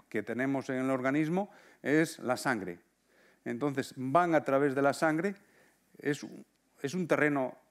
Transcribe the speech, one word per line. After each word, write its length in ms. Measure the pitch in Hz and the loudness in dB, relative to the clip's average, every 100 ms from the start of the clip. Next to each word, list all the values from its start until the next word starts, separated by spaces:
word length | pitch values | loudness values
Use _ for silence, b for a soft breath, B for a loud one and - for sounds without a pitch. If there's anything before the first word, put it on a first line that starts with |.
| _ | _
que 140 | 110 | -6
tenemos 480 | 101 117 131 135 123 | -4 -2 -2 -2 -2
en 60 | 131 | -2
el 140 | 131 | 0
organismo 600 | 135 131 143 156 180 208 B B B | 0 0 0 0 0 -2 B B B
es 360 | - 151 160 - | 0 2 2 -2
la 180 | 113 127 | -2 -2
sangre. 400 | 143 113 92 87 _ _ b b b b | 0 -2 -4 -10 _ _ b b b b
Entonces, 480 | - 120 143 135 127 - | -8 -4 -2 -2 -6 -6
van 380 | 131 156 175 | 0 2 4
a 80 | 156 | 2
través 320 | 143 135 143 | 4 4 4
de 60 | 135 | 4
la 140 | 139 | 2
sangre, 400 | 131 160 156 190 190 b b b b _ - | 2 2 2 -2 -6 b b b b _ -8
es, 280 | - 147 110 - - _ _ _ | -4 -4 -6 -14 -20 _ _ _
es 140 | 139 | -6
un 120 | 170 160 | -4 0
terreno 520 | 143 147 143 127 - _ | 2 2 2 -2 -6 _